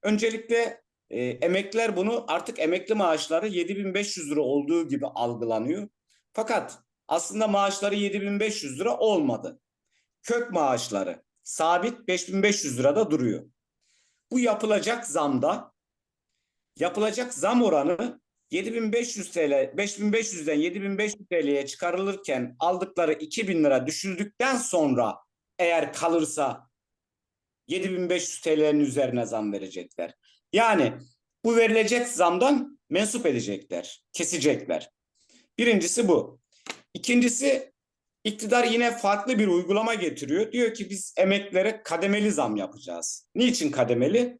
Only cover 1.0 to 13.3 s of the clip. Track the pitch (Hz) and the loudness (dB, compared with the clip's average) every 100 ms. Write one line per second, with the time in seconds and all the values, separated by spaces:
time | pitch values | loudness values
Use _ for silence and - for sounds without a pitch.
1 | _ - 123 123 170 185 202 214 226 175 | _ -6 -4 -2 0 0 -2 -2 0 0
2 | 196 233 - 165 170 147 160 180 - 214 | 0 -2 -2 -4 -4 -4 0 -2 0 0
3 | 185 156 - 160 214 185 170 196 196 185 | 2 0 0 -2 -2 -4 -4 -4 -4 -4
4 | 202 - 147 147 131 143 143 170 165 143 | -4 -6 -4 0 2 0 2 0 0 -4
5 | 143 - 120 120 117 113 120 180 208 _ | -4 -4 -4 -2 -2 -2 -2 -4 -6 _
6 | _ _ _ - 220 214 - - _ _ | _ _ _ -6 -2 -2 -4 -14 _ _
7 | _ 160 175 202 214 196 196 196 202 202 | _ -4 -2 -2 0 2 2 0 -2 0
8 | 202 196 196 202 214 208 143 131 208 - | -2 -2 -2 -2 -2 -4 -8 -4 -2 2
9 | 220 196 143 113 - - _ _ _ _ | 2 2 2 -2 -6 -14 _ _ _ _
10 | _ _ - 233 240 180 143 123 - 101 | _ _ -4 -4 -2 0 2 2 -2 -4
11 | 92 82 _ _ - - 160 175 202 247 | -4 -8 _ _ -14 -2 2 2 0 -6
12 | - 180 - 190 202 208 151 123 131 156 | -4 -4 -2 2 2 2 -2 2 2 4
13 | 220 151 123 | 2 2 0